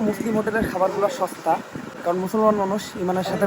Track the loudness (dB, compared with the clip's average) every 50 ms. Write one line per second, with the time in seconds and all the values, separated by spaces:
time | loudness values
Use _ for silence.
0 | 4 4 2 0 -2 0 0 0 0 0 0 0 -2 -2 0 0 0 0 2 2
1 | 0 0 0 -2 -4 -4 -4 -4 0 0 0 0 -2 -6 -12 -12 -12 -10 -12 -6
2 | -2 -2 0 0 -2 0 0 4 4 4 4 4 2 0 0 -2 -4 -6 -6 -2
3 | -2 0 0 0 0 0 0 2 6